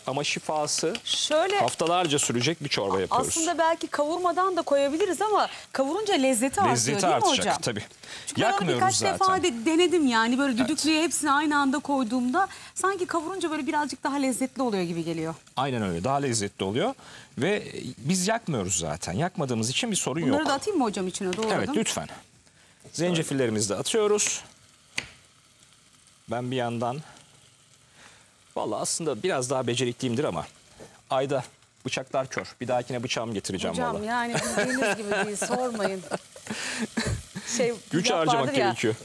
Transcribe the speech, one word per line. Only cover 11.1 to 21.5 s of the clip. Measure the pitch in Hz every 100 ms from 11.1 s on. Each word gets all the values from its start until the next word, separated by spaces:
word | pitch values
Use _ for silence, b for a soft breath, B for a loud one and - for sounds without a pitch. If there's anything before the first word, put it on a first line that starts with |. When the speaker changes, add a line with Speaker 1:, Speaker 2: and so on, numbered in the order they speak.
| - 294
Speaker 2:
aynı | 277 311 294
anda | 277 294
koyduğumda | - 277 226 247 247 330 381 B B B
sanki | 370 392 359
kavurunca | 330 311 381 320
böyle | 311 277
birazcık | 302 294 269
daha | 294 285
lezzetli | 269 226 262 233
oluyor | 254 196
gibi | 175 170
geliyor. | 165 165 160 160 - -
Speaker 1:
Aynen | 139 120
öyle, | 101 85
daha | 113 143
lezzetli | 139 113 101 -
oluyor | 98 117 220 277 B B B -
ve | 151 202 - - - -
biz | 131 185 185
yakmıyoruz | 226 - 131 90 -
zaten. | 82 80 -
Yakmadığımız | 92 175 - 135 113 113
için | - 247
bir | 190
sorun | 151 143
Speaker 2:
Bunları | 254 277
Speaker 1:
yok. | 311
Speaker 2:
da |
atayım | 277 427 381
mı | 233
hocam | 196 185
içine? | - 190 180
Doğradım. | 220